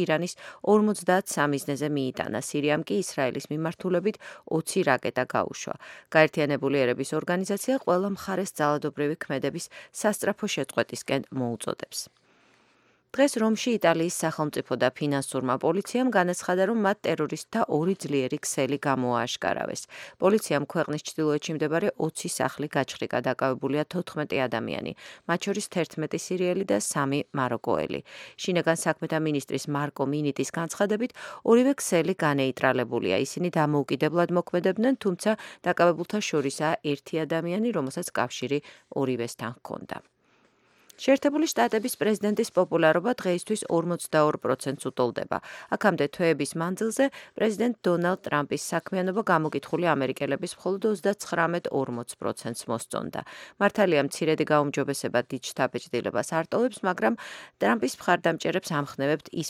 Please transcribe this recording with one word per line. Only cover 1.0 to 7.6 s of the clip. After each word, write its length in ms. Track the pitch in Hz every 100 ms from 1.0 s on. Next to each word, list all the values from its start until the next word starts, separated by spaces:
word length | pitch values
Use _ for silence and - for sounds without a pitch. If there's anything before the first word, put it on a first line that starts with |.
| 180 180 - -
სამიზნეზე 520 | 147 139 147 135 147
მიიტანა. 480 | 147 127 - - 110
სირიამ 380 | - 151 147 151
კი 160 | - 202
ისრაელის 460 | - - 131 135 -
მიმართულებით 640 | 156 160 - 180 175 196 - - - - 160
ოცი 240 | - 190 151
რაკეტა 360 | 127 117 123 127
გაუშვა. 400 | 110 - - - - - - -
გაერთიანებული 640 | 160 156 160 143 139 139 139
ერების 300 | 123 123 135 156
ორგანიზაცია 580 | 156 180 190 196